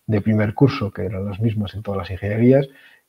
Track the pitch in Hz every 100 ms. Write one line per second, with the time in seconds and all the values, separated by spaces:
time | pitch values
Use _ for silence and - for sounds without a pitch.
0 | - 107 110 107 107 - 131 - 101 -
1 | 95 95 101 98 117 104 98 98 107 98
2 | 92 92 101 107 120 135 139 - - _